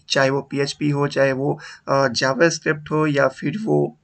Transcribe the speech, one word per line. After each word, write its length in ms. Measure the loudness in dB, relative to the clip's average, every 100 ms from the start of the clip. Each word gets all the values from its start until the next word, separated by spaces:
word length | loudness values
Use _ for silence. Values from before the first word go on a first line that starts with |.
| -4
चाहे 220 | 2 2
वो 100 | 0
पीएचपी 480 | -2 -4 -4 -2 -2
हो, 160 | 0 0
चाहे 260 | 2 0
वो, 260 | 0 -2 -4 -8 -12 -2
अ, 180 | 2 2
JavaScript 800 | 2 0 4 2 2 -2 -4 -2
हो 160 | -2 0
या 200 | 2 2
फिर 300 | 0 -6 -4
वो 360 | 0 0 0 -6